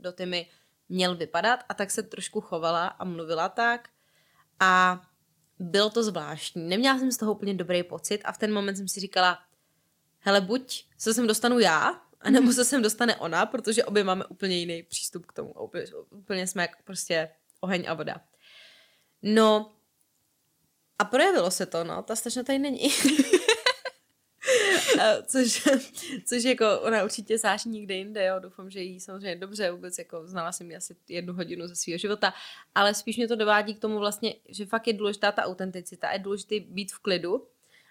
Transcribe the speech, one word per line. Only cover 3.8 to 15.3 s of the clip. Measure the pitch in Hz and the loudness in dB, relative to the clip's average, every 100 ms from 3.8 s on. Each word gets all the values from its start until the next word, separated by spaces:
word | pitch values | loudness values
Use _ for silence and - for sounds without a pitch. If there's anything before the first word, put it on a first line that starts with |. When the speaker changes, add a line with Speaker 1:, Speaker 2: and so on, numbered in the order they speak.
| - _ _ _ _ _ _ - | -6 _ _ _ _ _ _ 2
Speaker 1:
A | 185 185 185 180 - _ _ _ _ - | 6 6 6 2 -8 _ _ _ _ -12
bylo | 180 190 214 | 0 2 2
to | 220 | 2
zvláštní. | 220 175 147 151 - 175 165 | -2 -4 -8 -8 -8 -8 -2
Neměla | 190 269 262 | 2 2 2
jsem | 262 | 0
z | 233 | 0
toho | 214 | -2
úplně | 208 202 | -2 -2
dobrý | 190 170 175 | -4 -2 -2
pocit | 175 165 - 208 | -2 -8 -6 -4
a | - | -4
v | - | -4
ten | 214 | -2
moment | 208 196 196 | 0 -2 -4
jsem | 190 | -6
si | - | -8
říkala, | 196 190 180 175 _ _ _ _ _ _ _ _ | -2 2 2 2 _ _ _ _ _ _ _ _
„Hele, | 196 202 | 2 2
buď | 190 254 262 - - - | 4 -2 -4 -12 -12 -6
se | 220 | -2
sem | 226 233 | 2 2
dostanu | 220 240 247 | 2 4 6
já, | 190 156 285 - _ _ | 6 6 2 -2 _ _
anebo | - 269 | 4 6
Speaker 2:
Mhm. | 247 | 6
Speaker 1:
se | 240 | 4
sem | 247 277 | 2 2
dostane | 214 220 240 - | 2 2 0 0
ona, | 165 165 220 | -2 0 0
protože | 247 208 220 | -2 -2 0
obě | - 208 | 2 0
máme | 190 185 | 2 -2
úplně | - - 196 180 | -6 -6 -4 -2
jiný | 175 170 | -4 -8
přístup | - - - 180 | -8 -8 -8 -10
k | - | -14